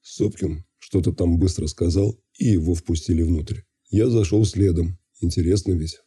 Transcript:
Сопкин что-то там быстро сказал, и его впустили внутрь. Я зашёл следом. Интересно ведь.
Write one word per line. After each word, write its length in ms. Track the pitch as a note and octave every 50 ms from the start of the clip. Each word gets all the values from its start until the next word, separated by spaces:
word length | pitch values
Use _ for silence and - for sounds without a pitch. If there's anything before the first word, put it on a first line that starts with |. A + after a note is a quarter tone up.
Сопкин 640 | _ - - - - G#2 G2+ - F#2+ E2+ D#2+ D2+ - _ _ _
что-то 340 | - - - F#2 E2 F2 D2+
там 260 | - F2+ E2+ E2+ E2+
быстро 280 | F#2 F2+ - - -
сказал, 520 | D2+ - - E2+ E2+ E2 G2 G2+ A2 A2+ _ _ _ _
и 80 | - F#3
его 280 | B2 G2 E2+ D#2 F2 F2
впустили 480 | E2 _ - E2+ E2 - - F2 E2
внутрь. 400 | E2 D#2+ F2 D#2 D2 - - - - _ _ _ _ _
Я 200 | - G#2 A2+ C3
зашёл 340 | A#2 A2+ G2 E2 G2 G#2+ A2
следом. 540 | - - F#2+ G2+ F#2+ E2 E2+ E2 E2+ F2+ _ _ _ _ _
Интересно 500 | E2 E2 - - D#2+ E2+ G2 G2+ - G2 F2+
ведь. 260 | E2+ D#2 D#2+ - - _